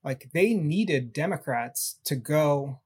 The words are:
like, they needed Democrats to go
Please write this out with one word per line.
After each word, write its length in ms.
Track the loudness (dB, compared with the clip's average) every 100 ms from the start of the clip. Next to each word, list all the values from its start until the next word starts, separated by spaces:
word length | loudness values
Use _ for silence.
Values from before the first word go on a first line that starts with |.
like, 260 | -6 -8 -4
they 200 | 2 2
needed 600 | 4 2 0 2 0 0
Democrats 840 | -4 -4 -4 -2 -4 -4 -6 -8 -8 -6
to 100 | -6
go 680 | 0 2 4 2 -2 -12